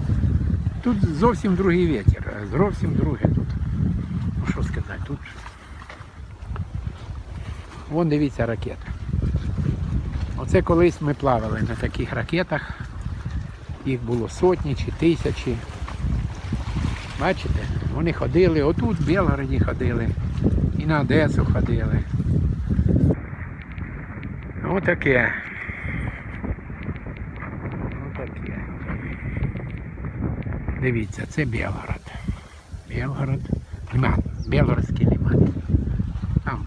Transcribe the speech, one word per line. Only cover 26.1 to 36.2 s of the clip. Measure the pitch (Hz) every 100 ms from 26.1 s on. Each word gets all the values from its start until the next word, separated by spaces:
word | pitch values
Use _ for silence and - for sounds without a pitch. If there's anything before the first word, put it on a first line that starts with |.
| - - - - - - - - - - - - - - - - - - - -
Отаке. | - 127 - - 190 - - - - - - - - - - - - - - - - - - - - - -
Дивіться, | 127 117 104 - -
це | - 135
Белгород. | 110 - 92 - - - - - - - - - - -
Белгород. | 120 131 131 139 135 - - - - -
Лиман. | 123 123 - - - -
Белгородський | - - 123 - - -
лиман. | - - - - - - - - - - -